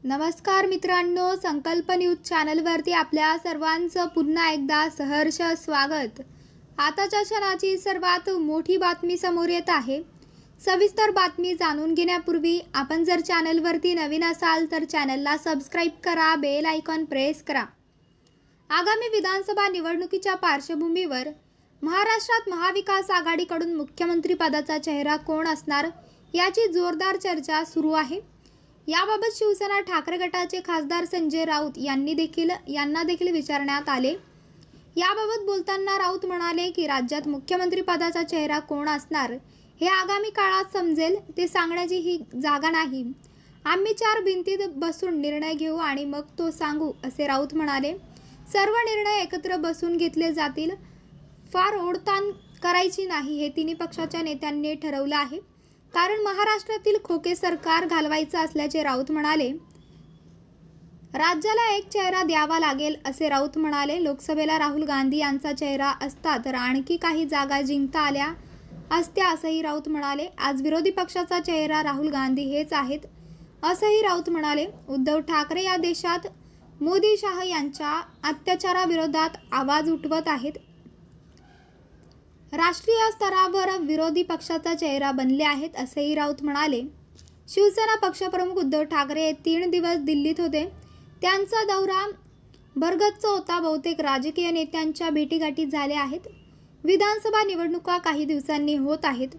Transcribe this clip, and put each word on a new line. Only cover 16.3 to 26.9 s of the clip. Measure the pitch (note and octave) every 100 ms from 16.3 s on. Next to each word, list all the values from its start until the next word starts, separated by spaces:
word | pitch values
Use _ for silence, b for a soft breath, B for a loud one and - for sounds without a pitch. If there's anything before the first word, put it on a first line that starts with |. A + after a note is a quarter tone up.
बेल | D#4+ C#4+ C#4+
आयकॉन | D#4 D#4+ D#4 D#4+
प्रेस | D#4 C4+ C4+ D4+
करा. | - C#4 G#3+ _ _ _ _ _ b b b b _
आगामी | D#4 F4+ A4 A#4
विधानसभा | A4 F#4 F#4+ G4 G4+ G4+
निवडणुकीच्या | F4+ E4 E4+ F4 F#4+ F4
पार्श्वभूमीवर | F#4 F4+ C#4+ C#4 E4 E4 E4+ F4+ B3+ C#4 D4+ b b b b
महाराष्ट्रात | D4+ F#4 G#4 A4 G#4 A4+ A4+
महाविकास | F4 F4+ F#4+ G4+ G4 F#4
आघाडीकडून | F#4 E4 E4 F4 E4 E4+
मुख्यमंत्री | E4 D4 - E4+ E4+ E4
पदाचा | F4 E4 D4+ D4+ D4+
चेहरा | D#4 C#4+ D4 D4+
कोण | D4+ D#4 E4
असणार | D4+ - C#4+ D#4+ E4+ B B B
याची | E4+ F#4 F#4 A4+
जोरदार | E4+ F4